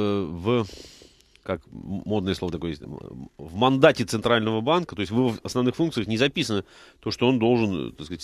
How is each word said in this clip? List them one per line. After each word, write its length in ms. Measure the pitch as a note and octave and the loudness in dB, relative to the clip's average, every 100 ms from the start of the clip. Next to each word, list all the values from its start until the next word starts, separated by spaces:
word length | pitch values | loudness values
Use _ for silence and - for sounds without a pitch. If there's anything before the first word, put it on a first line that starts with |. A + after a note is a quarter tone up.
| G#2 G2+ F2 | 2 0 -2
в 400 | E2+ F#2+ B2 G2 - - - - _ _ _ - | -4 0 0 0 -6 -20 -20 -20 _ _ _ -8
как 120 | F2 - | -8 -8
м-, 320 | - - F#2+ - | -16 -10 -8 -2
модное 300 | G#2+ F#2+ F2+ | -2 0 -2
слово 160 | F2+ | -4
такое 160 | E2 E2+ | -4 -6
есть, 120 | D2 | -8
м, 480 | C#2 C#2+ - B1 C2+ - | -10 -14 -14 -16 -16 -16
в 160 | D2+ F2 | -10 2
мандате 500 | B2+ C3+ D3+ C3+ A2 | 4 8 6 6 0
Центрального 560 | A2+ A#2 A#2 A2 A2 | 0 2 2 2 0
банка, 340 | A#2 F3 E3+ F#2+ | 2 0 0 -4
то 60 | |
есть 100 | F#2 | -2
в 60 | A2+ | 0
его 160 | B2+ A2 | 0 0
основных 340 | G2+ B2+ B2 B2 | -4 -2 0 0
функциях 300 | E3 B2 G2 | -2 -2 -2
не 100 | A2 | 0
записано 460 | C#3 E3+ A2+ G#2 - - - _ | 0 0 -2 -2 -4 -12 -20 _
то, 100 | A2 | -8
что 180 | - B2 | 0 2
он 120 | B2+ | 4
должен, 500 | A2+ B2 A2 F2 A#1+ | 4 4 2 0 -4
э, 20 | |
так 120 | - D2+ | -8 -12
сказать, 160 | F2 | -12